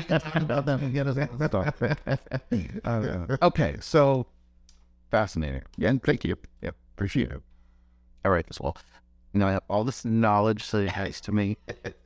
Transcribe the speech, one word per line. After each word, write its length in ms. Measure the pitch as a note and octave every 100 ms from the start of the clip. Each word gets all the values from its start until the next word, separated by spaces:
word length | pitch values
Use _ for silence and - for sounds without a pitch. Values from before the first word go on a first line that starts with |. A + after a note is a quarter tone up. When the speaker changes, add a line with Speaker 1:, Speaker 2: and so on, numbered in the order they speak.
Speaker 1:
we 40 |
can 160 | - D#3+
talk 160 | D#3 E3
about 300 | D3+ B2+ C#3+
that 140 | C3+
we 100 | C#3
get 180 | C3+ C#3
us 80 | C3 C#3+ B2 D3+
stuck. 260 | G2+ A#2+ - A#2+ - - C3 - B2+ - - - G3+
Uh, 520 | - A#2 G#2+ F#2 E2+ C3
okay, 340 | F3 F3 G#2+ C#2+
so 460 | - D#3+ C#3 C3+ A#2+ _ _ _ - - _ _ -
fascinating. 520 | A2 G#2 E2 D#2 C2+ - -
Speaker 2:
Yeah, 120 | E2+
and 100 | C3
thank 240 | - -
you. 120 | - F2 - -
Speaker 1:
Yeah. 80 | - - _
Speaker 2:
Appreciate 380 | - G2 C#3 -
it. 100 | C2+ - - _ _ _ _ _ -
Speaker 1:
All 60 | F#2+
right, 160 | F2+ -
as 120 | -
well. 160 | C#2+ - - - _ _ - G2+
Now 120 | G2
I 40 |
have 120 | F#2+ -
all 140 | G2+
this 220 | A#2 -
knowledge 580 | A#2+ A2+ A2+ G#2 G#2+ G#2+
sitting 240 | - G#2+ G2 G2+
next 260 | G2 -
to 80 | -
me. 240 | G#2 G2+ G#2+
Speaker 2:
<laughs> 40 | - - - -